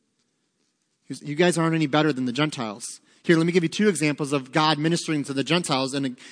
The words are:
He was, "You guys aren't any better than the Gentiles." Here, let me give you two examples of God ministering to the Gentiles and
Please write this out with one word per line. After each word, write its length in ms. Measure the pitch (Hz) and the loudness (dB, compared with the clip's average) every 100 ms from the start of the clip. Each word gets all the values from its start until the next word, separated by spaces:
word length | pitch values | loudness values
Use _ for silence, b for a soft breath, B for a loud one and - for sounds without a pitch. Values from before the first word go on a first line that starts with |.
| _ _ _ _ _ _ _ _ _ _ - | _ _ _ _ _ _ _ _ _ _ -16
He 80 | |
was, 80 | 135 | -12
"You 140 | 147 147 | -6 2
guys 220 | 180 170 | 2 2
aren't 180 | 160 160 | 0 0
any 120 | 147 | 2
better 240 | 151 156 | 2 2
than 140 | 131 127 | 0 -2
the 80 | |
Gentiles." 500 | 120 151 139 110 98 - - b b | 0 -2 -2 -8 -8 -12 -16 b b
Here, 140 | - 165 | 2 4
let 80 | 165 | 4
me 60 | |
give 120 | 175 | 2
you 60 | 165 | 0
two 180 | - 208 | 0 0
examples 460 | 151 151 147 143 | 2 0 -2 -2
of 180 | 143 127 | -4 -2
God 260 | 160 156 147 | 2 2 2
ministering 460 | 160 170 - 151 135 | 2 0 -2 -4 -4
to 80 | |
the 100 | 135 | -4
Gentiles 500 | 135 170 175 131 131 | 0 -2 0 -2 -2
and 240 | 139 135 123 B | -4 -6 -8 B